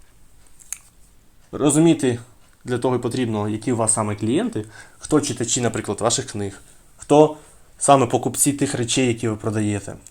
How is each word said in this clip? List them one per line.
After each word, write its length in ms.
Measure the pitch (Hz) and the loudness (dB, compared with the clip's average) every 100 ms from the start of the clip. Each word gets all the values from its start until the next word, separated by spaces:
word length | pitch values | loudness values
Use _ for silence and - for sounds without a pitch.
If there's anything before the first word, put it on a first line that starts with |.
| - - - - - - - - - - - _ _ - - | -20 -20 -20 -20 -20 -20 -18 -18 -20 -20 -20 _ _ -20 -12
Розуміти 640 | - 139 139 165 160 131 117 - - - _ | -2 2 4 4 4 0 -2 -6 -20 -20 _
для 140 | 123 123 | -6 -2
того 180 | 131 123 | 0 -2
і 20 | |
потрібно, 500 | 123 120 117 107 107 | -2 -4 -2 -2 -4
які 240 | 107 135 | -4 -4
у 40 | 117 | -2
вас 160 | 110 | 0
саме 220 | - 107 | 0 -2
клієнти, 500 | 104 110 147 240 - - - - - | -4 -2 -2 -2 -6 -10 -14 -20 -18
хто 220 | - 151 | 0 0
читачі, 400 | - 117 117 131 | 0 -4 -4 -2
наприклад, 400 | 117 107 107 101 | -2 -2 -6 -2
ваших 260 | 113 - 117 | -2 -2 -4
книг, 340 | 104 101 - - - - - | -8 -8 -10 -20 -20 -20 -10
хто 400 | - 147 151 - - - - - | 4 6 6 4 -18 -20 -20 -2
саме 280 | - 135 117 | 4 6 4
покупці 460 | 131 123 - 143 | 0 -2 0 0
тих 220 | 139 139 | 0 -2
речей, 320 | 123 120 135 127 | -2 -2 0 0
які 200 | 113 117 | 0 -2
ви 80 | 107 | -4
продаєте, 600 | 110 107 104 101 - - - | -4 -2 0 -2 -6 -14 -12